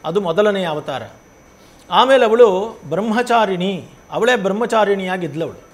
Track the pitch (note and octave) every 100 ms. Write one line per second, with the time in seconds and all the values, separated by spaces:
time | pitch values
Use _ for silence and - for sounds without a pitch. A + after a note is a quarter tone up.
0 | D#3 F3+ F3+ E3 G#3 G3 F3 D3+ D3 C3
1 | A2 - _ _ _ _ - - - F3
2 | B3+ C4+ A#3 A#3 A3+ F#3 A3 A3 C3+ E3
3 | A3+ G#3+ B3 A#3 G#3 F#3 F#3+ F#3 A#2+ -
4 | - D3+ A#3 B3 F#3+ G3+ A#3+ A3+ G3+ G3
5 | F#3 F#3 E3 D3 D3+ G2+ -